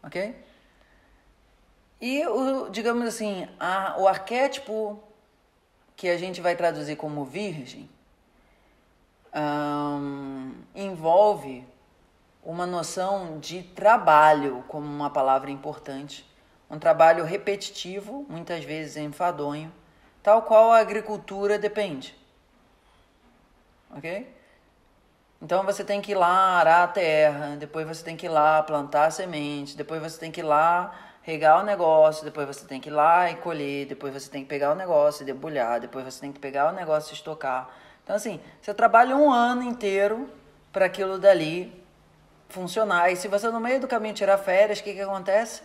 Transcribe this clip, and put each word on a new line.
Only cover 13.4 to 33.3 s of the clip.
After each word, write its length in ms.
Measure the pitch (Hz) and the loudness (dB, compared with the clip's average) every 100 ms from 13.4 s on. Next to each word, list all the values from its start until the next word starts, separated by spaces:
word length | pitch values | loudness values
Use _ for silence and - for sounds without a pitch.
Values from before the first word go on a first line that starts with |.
| - 175 | -12 -14
trabalho 1040 | 180 - 202 233 165 151 156 151 143 127 - | -14 2 4 6 6 8 8 6 2 -6 -10
como 200 | 151 147 | -10 -10
uma 240 | 147 143 | -6 -4
palavra 400 | 143 135 135 139 | 0 2 0 -2
importante. 800 | 139 151 143 - 135 147 - _ _ _ _ _ | -12 -12 -14 -14 -14 -14 -18 _ _ _ _ _
Um 80 | 156 | -4
trabalho 440 | 165 156 160 170 | 0 6 6 6
repetitivo, 1000 | 160 196 - 202 - - 175 190 208 269 285 | 0 -4 -4 -4 -6 -12 -12 -12 -12 -14 -12
muitas 360 | - 170 170 | -14 -10 -10
vezes 320 | 143 156 156 151 | -8 -10 -10 -10
enfadonho, 760 | 147 143 175 151 143 147 160 - _ _ _ _ | -10 -2 -2 -2 -6 -8 -12 -18 _ _ _ _
tal 200 | - 220 | 4 6
qual 300 | 214 220 226 | 8 6 8
a 60 | 226 | 6
agricultura 800 | 220 208 214 208 - 196 202 208 | 4 -2 -6 -10 -10 -6 -2 0
depende. 560 | 202 208 202 139 - - _ _ _ _ _ _ _ _ _ _ _ _ _ _ _ _ _ 143 | -2 -4 -6 -6 -14 -20 _ _ _ _ _ _ _ _ _ _ _ _ _ _ _ _ _ -16
Ok? 380 | 156 190 269 _ _ _ _ _ _ _ _ _ _ _ | -10 -10 -12 _ _ _ _ _ _ _ _ _ _ _
Então 220 | 156 175 | -4 -2
você 220 | 190 196 | -2 -4
tem 160 | 175 202 | -4 -6
que 120 | 202 | -2
ir 20 | |
lá 440 | 196 175 185 190 180 | 2 4 4 4 4
arar 240 | 160 165 | 6 6
a 40 | 175 | 4
terra, 680 | 196 170 156 151 143 147 147 | 0 0 4 4 2 -8 -10
depois 300 | 147 160 156 | -10 -10 -8
você 160 | 160 | -10
tem 140 | 165 160 | -12 -12
que 80 | |
ir 60 | 175 | -2
lá 320 | 156 151 156 | 2 4 4
plantar 440 | 151 151 143 147 156 | 2 -4 -2 0 0
a 40 | |
semente, 640 | 160 185 156 147 147 139 - | 0 -8 -6 -6 -8 -10 -12
depois 260 | 147 160 | -10 -8
você 160 | 160 - | -10 -12
tem 140 | 160 | -14
que 80 | 160 | -8
ir 40 | |
lá 500 | 156 147 160 175 185 - - - | 0 4 4 2 -2 -10 -20 -20
regar 380 | - 156 151 165 | -10 2 6 6
o 20 | |
negócio, 640 | 208 202 165 156 156 156 | 4 0 4 6 6 4
depois 220 | 151 151 139 | -10 -8 -8
você 200 | 139 - | -8 -14
tem 140 | 135 | -14
que 80 | - | -6
ir 40 | |
lá 380 | 147 151 170 180 | 2 6 6 4